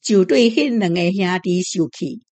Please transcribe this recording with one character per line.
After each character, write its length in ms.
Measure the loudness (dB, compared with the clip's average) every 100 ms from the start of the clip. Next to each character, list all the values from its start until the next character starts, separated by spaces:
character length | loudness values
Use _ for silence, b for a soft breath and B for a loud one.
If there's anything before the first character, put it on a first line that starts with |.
就 240 | 2 2
对 260 | 4 4 4
迄 280 | 2 -2 0
两 160 | 0
个 180 | 0 0
兄 280 | 0 -2 -2
弟 200 | -2 -2
生 260 | -4 -4 -6
气。 320 | -4 -10 -10 _